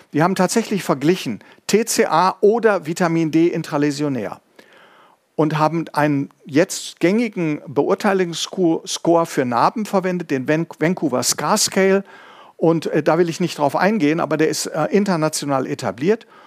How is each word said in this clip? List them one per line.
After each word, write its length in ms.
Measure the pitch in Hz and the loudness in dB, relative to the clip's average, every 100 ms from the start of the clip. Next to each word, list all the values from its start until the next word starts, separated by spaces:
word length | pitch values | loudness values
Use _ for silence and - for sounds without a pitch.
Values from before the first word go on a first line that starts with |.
| - | -6
Die 100 | 147 | 0
haben 140 | 170 190 | 0 2
tatsächlich 480 | 180 233 220 196 | 0 0 -2 -4
verglichen, 580 | - 147 147 180 143 101 - - - | -2 0 2 0 -2 -8 -10 -20 -4
T 200 | 202 226 | -4 -2
C 220 | - 220 | 0 0
A 280 | 160 185 - | 2 0 2
oder 440 | 208 226 220 196 151 | 2 4 2 0 -2
Vitamin 460 | 170 175 165 160 | -2 0 0 2
D 160 | 165 170 | 2 2
intraläsionär. 960 | 165 - 147 147 139 147 127 95 - _ _ - _ - _ _ _ _ - | 0 -4 -2 -2 -2 -4 -4 -6 -10 _ _ -20 _ -20 _ _ _ _ -2
Und 200 | 151 151 | 0 2
haben 280 | 156 165 156 | 0 0 -4
einen 380 | - 151 139 143 _ | 0 0 0 -2 _
jetzt 560 | - 135 190 - - - | -2 0 0 -2 -12 -2
gängigen 600 | 165 214 233 185 160 147 - | 0 2 0 -2 -4 -4 -4
Beurteilungsscore 1600 | 143 - 196 214 196 175 160 - - 170 165 - - 165 170 165 | -2 0 0 0 0 0 -4 -8 0 0 0 -4 -4 2 2 2
für 200 | - 123 | -2 0
Narben 400 | 120 156 - 208 | 2 2 0 -2
verwendet, 460 | 196 185 180 165 | -2 0 -4 -2
den 180 | 135 127 | -4 0
Van-, 180 | 156 165 - | 0 -2 -2
Vancouver 460 | 156 185 156 123 | -2 0 0 0
Scar 340 | 123 - 151 208 | -2 -2 0 0
Scale. 460 | - 196 190 196 196 - - - - - | 0 2 4 2 0 -18 -20 -20 -20 -2
Und, 300 | 165 165 - | 2 2 0
äh, 140 | 156 | 0
da 160 | 151 160 | 2 2
will 120 | 170 | 0
ich 100 | 156 | -2
nicht 180 | 175 - | -4 0
drauf 200 | 147 151 | -2 2
eingehen, 420 | 185 220 147 165 | 0 2 2 0
aber 160 | 160 151 | -2 0
der 140 | 156 | 0
ist, 160 | 156 - | 0 -4
äh, 220 | 160 151 | -4 0
international 720 | 196 202 170 156 - 143 135 131 | 2 2 0 -2 -2 -2 -2 -2
etabliert. 640 | 143 117 104 160 226 - - | -6 -6 -4 -2 -2 -4 -20